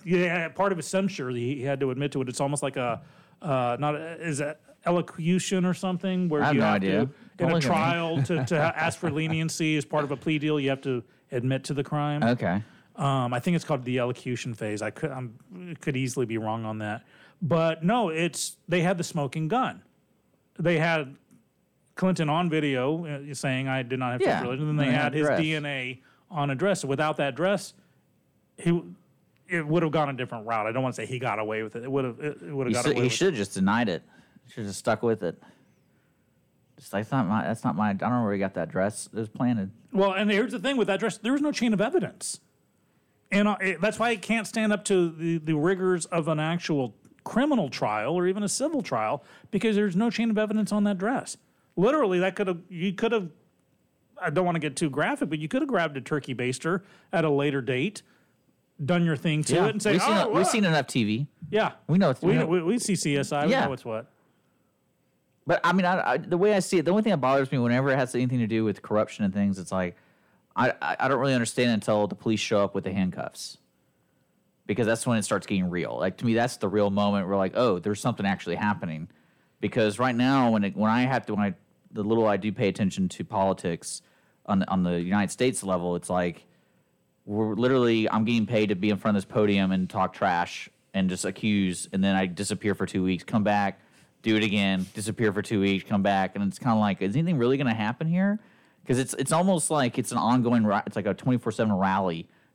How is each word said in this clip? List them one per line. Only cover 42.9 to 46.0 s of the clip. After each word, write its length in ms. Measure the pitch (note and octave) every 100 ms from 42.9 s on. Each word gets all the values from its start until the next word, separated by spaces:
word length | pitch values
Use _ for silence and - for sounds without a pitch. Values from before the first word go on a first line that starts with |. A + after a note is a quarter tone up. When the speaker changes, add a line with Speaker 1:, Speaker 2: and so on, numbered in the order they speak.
| _ _ _ _
Speaker 1:
And, 160 | G3 G#3
uh, 100 | G3+
it, 220 | F#3+ E3
that's 160 | G3+ G#3
why 140 | A3+
it 100 | A3
can't 240 | E3+ A3+ G3+
stand 260 | A#3 A3
up 140 | G#3 G#3
to 240 | F#3+ E3+
the, 280 | D#3+ E3 E3
the 160 | D#3 D#3
rigors 500 | D#3+ F#3+ F#3 F3+